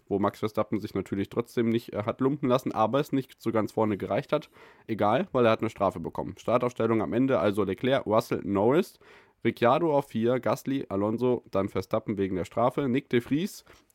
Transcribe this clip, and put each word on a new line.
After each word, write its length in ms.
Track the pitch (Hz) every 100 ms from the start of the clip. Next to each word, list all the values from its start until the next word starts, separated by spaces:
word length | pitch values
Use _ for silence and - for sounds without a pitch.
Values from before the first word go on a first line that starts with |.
| -
wo 100 | 101
Max 220 | 101 -
Verstappen 400 | 107 - 107 107
sich 160 | 104 98
natürlich 340 | 92 98 95
trotzdem 400 | - 120 - 117
nicht, 240 | 117 -
äh, 80 | 98
hat 180 | 110 117
lumpen 300 | 131 143 135
lassen, 220 | 127 -
aber 280 | - 110 135
es 120 | 147
nicht 280 | 139 131 -
so 120 | -
ganz 200 | 110 104
vorne 240 | - 110 98
gereicht 380 | 95 101 131
hat, 160 | 151 - - - - -
egal, 400 | 110 104 123 190
weil 120 | 131 117
er 60 |
hat 100 | 113
eine 80 | 107
Strafe 300 | - 98 92
bekommen. 340 | 80 - - -
Startaufstellung 640 | - 117 123 - 113 113
am 100 | 85
Ende, 240 | 104 135 123
also 260 | 98 101 95
Leclerc, 420 | 95 123 135 -
Russell, 340 | 110 - 113
Norris, 540 | - 98 110 147 220 - - - - _ 120
Ricciardo 500 | - 117 143 170 143
auf 120 | -
vier, 320 | 117 113 127
Gasly, 480 | 107 117 - 139 -
Alonso, 540 | 98 104 117 123 123 -
dann 180 | 98 98
Verstappen 480 | 98 - 110 - 101
wegen 180 | 98 92
der 100 | 85
Strafe, 440 | - 120 139 143
Nick 180 | 120 -
de 120 | 123
Vries. 440 | 117 139 185 - - - _